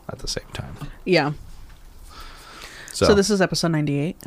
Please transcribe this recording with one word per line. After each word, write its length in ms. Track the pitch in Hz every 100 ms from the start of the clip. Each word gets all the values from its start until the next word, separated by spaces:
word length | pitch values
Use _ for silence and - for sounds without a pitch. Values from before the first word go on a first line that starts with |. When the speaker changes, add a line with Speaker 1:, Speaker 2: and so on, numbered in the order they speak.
| -
Speaker 1:
at 80 | -
the 100 | -
same 180 | - -
time. 200 | - - - - -
Speaker 2:
Yeah. 280 | - 170 143 151 - - - - - - - - - - - - - - -
Speaker 1:
So, 140 | - 190
Speaker 2:
So 80 |
this 160 | 202 196
is 100 | 202
episode 280 | 175 156 170
ninety-eight. 480 | 156 147 143 156 -